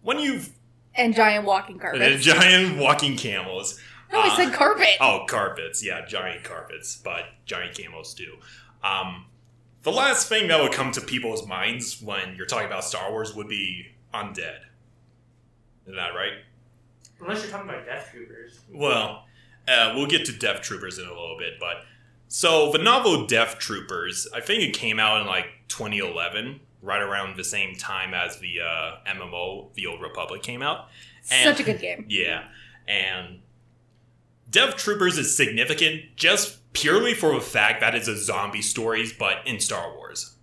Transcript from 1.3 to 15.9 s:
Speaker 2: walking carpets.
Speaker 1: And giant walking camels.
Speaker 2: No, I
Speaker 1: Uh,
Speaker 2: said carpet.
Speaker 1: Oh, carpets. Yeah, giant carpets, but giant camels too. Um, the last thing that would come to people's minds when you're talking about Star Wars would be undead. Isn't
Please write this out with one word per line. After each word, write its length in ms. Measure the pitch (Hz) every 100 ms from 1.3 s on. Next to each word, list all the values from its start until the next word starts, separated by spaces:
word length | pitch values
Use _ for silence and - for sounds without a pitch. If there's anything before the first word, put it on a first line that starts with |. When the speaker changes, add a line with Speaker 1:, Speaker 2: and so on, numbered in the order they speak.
| 208 202
Speaker 2:
walking 320 | 196 - 120
carpets. 240 | - 143
Speaker 1:
And 200 | 123 135
giant 560 | 131 156 185 185 185 147
walking 400 | 135 143 147 131
camels. 640 | 123 98 92 92 101 - - - -
Speaker 2:
No, 80 | 440
I 80 | 415
Speaker 1:
Uh, 60 | 349
Speaker 2:
said 160 | 359
carpet. 340 | - 294 427 233 196
Speaker 1:
Oh, 240 | 135 98 -
carpets. 580 | 117 98 82 82 - 104
Yeah, 200 | 87 82
giant 400 | 101 92 85 -
carpets, 500 | 85 80 80 - -
but 300 | - 85 85 - -
giant 300 | 90 90 85
camels 380 | 85 82 80
too. 240 | - 87 78 - - - _
Um, 440 | 98 98 92 90 - _ _ _ _ _
the 80 | -
last 380 | 208 269 254 -
thing 180 | 220 196
that 140 | 160
would 100 | 139
come 220 | - 131
to 80 | 123
people's 440 | - 123 117 110 101
minds 560 | 92 101 120 117 -
when 320 | 104 98 92 92
you're 80 | 92
talking 220 | 120 104
about 180 | 98 -
Star 260 | 90 95
Wars 240 | 110 110 107
would 140 | 104
be 380 | 104 95 90 87 _ _
undead. 460 | 107 104 90 80 73 - _ _ _ _ _ _ _ _ _ _ _
Isn't 100 | -